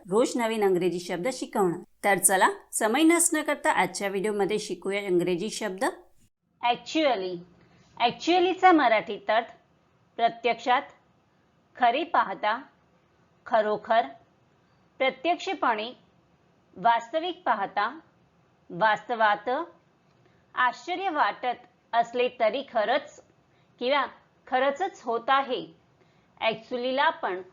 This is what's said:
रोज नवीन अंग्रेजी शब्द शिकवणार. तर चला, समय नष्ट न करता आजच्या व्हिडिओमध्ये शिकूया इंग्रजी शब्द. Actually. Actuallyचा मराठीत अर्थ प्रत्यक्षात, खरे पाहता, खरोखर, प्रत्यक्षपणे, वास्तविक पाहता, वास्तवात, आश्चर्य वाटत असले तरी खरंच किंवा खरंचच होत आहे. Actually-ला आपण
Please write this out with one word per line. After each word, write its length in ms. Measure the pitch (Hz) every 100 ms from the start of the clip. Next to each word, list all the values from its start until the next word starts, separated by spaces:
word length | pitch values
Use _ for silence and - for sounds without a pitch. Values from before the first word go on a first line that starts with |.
| 190
रोज 220 | 196 262 262
नवीन 280 | 226 226
अंग्रेजी 360 | 196 180 175 175
शब्द 280 | - 180 196
शिकवणार. 480 | 262 277 240 190 160 - _
तर 140 | 202 196
चला, 300 | 220 190 226 403 -
समय 300 | - 220 247
नष्ट 320 | 320 339 -
न 80 | 311
करता 300 | 302 294 311
आजच्या 360 | - 185 185 202
व्हिडिओमध्ये 500 | 196 202 208 202 214
शिकूया 420 | - 180 190 196
इंग्रजी 500 | 202 180 180 175 208
शब्द. 340 | - 214 190 277 381 - _ _ _ _ _
Actually. 720 | 240 233 - 320 302 220 185 175 - _ _ _ _ -
Actuallyचा 720 | 240 - - 359 359 370 370
मराठीत 580 | 330 - 214 196 196 -
अर्थ 160 | 214 233 - _ _ _ _ _ -
प्रत्यक्षात, 680 | 226 233 233 226 247 254 277 - _ _ _ _ _ _ _ -
खरे 280 | 240 262
पाहता, 580 | 330 269 208 196 208 233 285 _ _ _ _ _ _ _ -
खरोखर, 600 | 226 214 214 214 226 269 - _ _ _ _ _ _ _ -
प्रत्यक्षपणे, 1000 | 262 262 330 339 - 381 277 220 220 247 _ _ _ _ _ _ _ -
वास्तविक 680 | 202 233 233 320 349 339
पाहता, 540 | - 220 196 202 214 311 - _ _ _ _ _ -
वास्तवात, 800 | 175 214 208 - 233 214 208 - 262 339 - _ _ _ _ _ _ _
आश्चर्य 540 | - 254 240 - 359 381
वाटत 580 | 294 214 - 247 233 - _ _
असले 360 | 233 233 247 247 -
तरी 220 | 220 247 -
खरंच 520 | 233 208 277 - - - _ _ _ _ -
किंवा 260 | 240 285 254 - _ _ -
खरंचच 520 | 262 269 277 370 -
होत 180 | - 233 226
आहे. 460 | 269 269 226 160 - _ _ _ _ _ -
Actually-ला 600 | 226 220 - 247 247 262
आपण 400 | 302 320 - 180 185